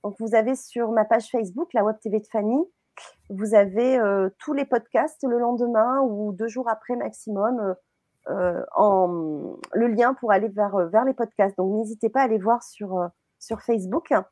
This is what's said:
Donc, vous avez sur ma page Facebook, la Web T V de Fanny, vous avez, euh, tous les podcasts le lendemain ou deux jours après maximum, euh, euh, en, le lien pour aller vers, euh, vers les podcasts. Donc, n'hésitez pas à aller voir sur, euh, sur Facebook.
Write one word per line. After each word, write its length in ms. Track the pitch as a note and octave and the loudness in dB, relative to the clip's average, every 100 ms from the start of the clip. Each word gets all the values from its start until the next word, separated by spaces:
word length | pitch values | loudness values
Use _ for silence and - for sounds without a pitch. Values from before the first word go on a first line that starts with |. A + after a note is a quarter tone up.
Donc, 120 | G#3 G3+ | -8 -6
vous 160 | A3+ | 2
avez 220 | A3 A3 C4 | 2 2 -4
sur 340 | - A#3+ A#3 | -6 -4 0
ma 140 | A3+ | 0
page 240 | G#3+ A3+ A3 | 2 0 0
Facebook, 420 | A#3 G3+ G3+ F4 | -4 -4 -6 -2
la 100 | A#3+ | 0
Web 120 | G#3 A3 | 0 -2
T 100 | A3 | -4
V 80 | G#3 | -4
de 80 | G#3 | -2
Fanny, 320 | - G#3 C4 F#4 _ _ - - _ _ | -2 0 0 -2 _ _ -20 -20 _ _
vous 240 | G3 G#3+ | -8 4
avez, 440 | G#3+ G3+ G3 B3+ C4 | 4 4 2 2 2
euh, 300 | G#3 G3 F#3+ _ | 2 2 0 _
tous 120 | - | -6
les 120 | C#4 | -4
podcasts 580 | C#4 A#3 A3+ A3+ D4+ - | 0 -2 0 -2 -2 -4
le 160 | C4 A#3+ | -2 0
lendemain 640 | A#3+ A#3+ A#3+ A3+ A#3 C4 | 0 0 0 2 2 2
ou 320 | C4 G#3 G#3 | 0 -2 -6
deux 160 | F#3 A3+ | -4 -6
jours 200 | A3+ A#3 | -4 -4
après 280 | A3 - A#3+ | -4 -4 -6
maximum, 640 | A3+ - A3 G3 G#3+ B3 | -6 -10 -8 -2 -2 0
euh, 140 | G3 F3+ _ _ _ _ - | -4 -6 _ _ _ _ -8
euh, 360 | F#3+ F3+ E3+ - | -2 -2 -2 -6
en, 840 | - G#3 F#3+ F3+ E3+ D#3+ D3 - - - | 0 2 2 2 0 -4 -6 -8 -12 -4
le 140 | - A#3 | 0 2
lien 280 | G#3+ A#3+ | 2 2
pour 180 | C4+ A3+ | 0 2
aller 160 | G3 G#3 | 2 2
vers, 260 | G3+ G3+ | -2 0
euh, 120 | G3 E3+ | 0 2
vers 180 | G#3+ | 2
les 100 | C4 | 2
podcasts. 420 | C4 A3 - G3 G3 | -2 -4 0 0 0
Donc, 200 | F#3+ G#3+ | -2 -2
n'hésitez 300 | A3 A3 A3 | -4 -4 -2
pas 140 | C4+ | 2
à 20 | |
aller 140 | C4 G#3+ | 2 2
voir 260 | G3 A#3 | 2 0
sur, 340 | - - G3+ F#3 | -2 -14 -6 -4
euh, 80 | F3 _ _ _ | -4 _ _ _
sur 240 | - A3 | -12 -8
Facebook. 500 | - A3+ F#3 C4+ - A3 G3 | -2 -2 0 -4 0 0 0